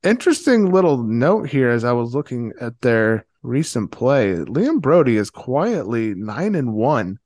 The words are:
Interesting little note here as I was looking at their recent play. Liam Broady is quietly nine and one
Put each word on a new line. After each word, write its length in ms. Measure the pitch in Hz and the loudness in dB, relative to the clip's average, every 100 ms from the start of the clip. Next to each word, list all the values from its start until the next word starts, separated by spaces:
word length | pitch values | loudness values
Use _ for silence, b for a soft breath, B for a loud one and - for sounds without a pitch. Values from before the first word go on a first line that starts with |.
Interesting 680 | 180 240 - 311 - 240 196 | 0 2 2 2 2 4 4
little 260 | 185 180 135 | 4 4 2
note 520 | 113 117 143 214 147 | 0 0 2 2 0
here 200 | 139 127 | 0 2
as 140 | 120 | 2
I 80 | 120 | 0
was 220 | 120 117 | 0 -2
looking 400 | 131 147 123 117 - | -6 -6 -8 -8 -10
at 180 | 120 117 | -12 -2
their 440 | 123 113 110 110 - _ | 0 2 2 0 -6 _
recent 500 | 120 127 160 123 101 | -6 -4 -2 -4 -6
play. 420 | - 123 139 104 | -2 0 2 2
Liam 460 | 87 78 123 254 320 | -2 -4 -2 -2 0
Broady 380 | 135 170 135 110 | 2 4 4 2
is 120 | 101 | -2
quietly 840 | - - 135 208 208 98 117 110 95 | -8 -6 -2 -2 -4 -4 -4 -4 -6
nine 400 | 107 107 196 185 | -8 -6 -4 -2
and 180 | 123 | -2
one 440 | 107 120 143 92 101 | 0 0 0 -2 -10